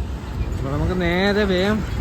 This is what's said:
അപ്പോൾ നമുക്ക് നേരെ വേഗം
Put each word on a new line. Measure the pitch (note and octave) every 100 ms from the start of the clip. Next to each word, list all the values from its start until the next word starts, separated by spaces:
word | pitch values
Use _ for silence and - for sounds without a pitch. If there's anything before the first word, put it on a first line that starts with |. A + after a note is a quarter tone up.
| - - - - - -
അപ്പോൾ | B2+ D3
നമുക്ക് | D#3+ F3+ E3+
നേരെ | F3 G3+ G3+ G#3 F3+
വേഗം | F#3+ G#3+ - -